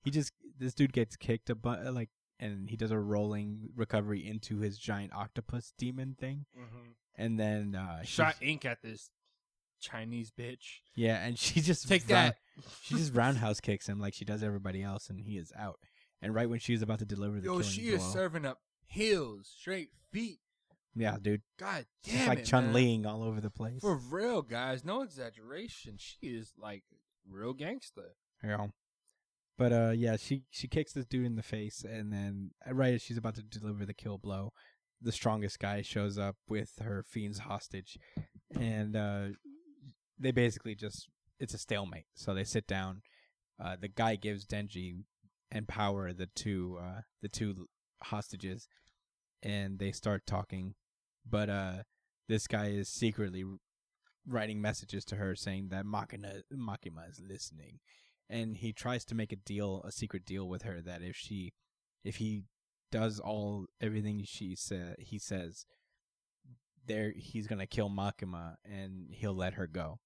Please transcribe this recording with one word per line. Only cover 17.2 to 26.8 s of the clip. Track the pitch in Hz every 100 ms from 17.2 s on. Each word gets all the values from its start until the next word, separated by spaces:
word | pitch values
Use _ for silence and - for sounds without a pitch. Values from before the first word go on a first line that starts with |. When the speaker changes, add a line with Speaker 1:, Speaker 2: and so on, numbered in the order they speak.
| 101 104
Speaker 1:
the | 185
Speaker 2:
Yo, |
Speaker 1:
killing | 180
Speaker 2:
she | 202 196 226
is | 190
Speaker 1:
blow | 180
Speaker 2:
serving | 190 185 160
up | 139 127 _ _ _
heels, | 190 220 190 131 101 101 -
straight | - 190 156 - _
feet. | 196 226 160 _ _ _ _ _ 113
Speaker 1:
Yeah, | 110 104
dude. | 101 104 _ -
Speaker 2:
God | 190 175 - _
Speaker 1:
She's, | -
Speaker 2:
damn | 240 254
Speaker 1:
like, | -
Speaker 2:
it, |
Speaker 1:
Chun-Liing | - 131 120 120 123 113
Speaker 2:
man. | 107
Speaker 1:
all | 113
over | 113 107
the | 104
place. | - - 127
Speaker 2:
For | 208 147
real, | 123 170 233 220
guys. | 123 117 131 131
No | 151 233
exaggeration. | 254 135 117 110 110 151 233 - 117 104
She | - - -
is, | 117 110 -
like, | 107 101